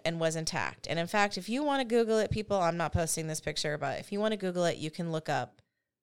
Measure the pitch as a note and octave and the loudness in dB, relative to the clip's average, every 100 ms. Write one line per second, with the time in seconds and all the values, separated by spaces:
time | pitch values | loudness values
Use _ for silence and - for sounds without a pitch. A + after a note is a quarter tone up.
0 | D#3+ E3 E3 D#3+ D#3+ D3 D#2 - - D#3 | -4 0 0 0 -2 -2 -4 -4 -4 -2
1 | E3+ G#3+ G3+ G3+ F#3 A#3+ D4 C#4 B3 A#3 | 0 2 2 0 -4 -2 0 0 2 2
2 | A3+ A3 G3+ G#3+ G#3 G3+ E3+ E3+ D#3 F3 | 4 2 2 -2 0 2 2 2 2 2
3 | E3 - D#3+ D#3 - D#3 D#3 D3 C#3 C3 | 0 0 -2 -4 -4 -2 -2 -2 -2 -4
4 | - G3+ G#3+ G#3+ F#3+ F3 E3+ - D#3 - | -4 -2 0 0 0 2 2 2 -4 -4
5 | E3+ D#3+ D#3 C#3 B2 - _ _ _ _ | -2 -2 0 -2 -2 -8 _ _ _ _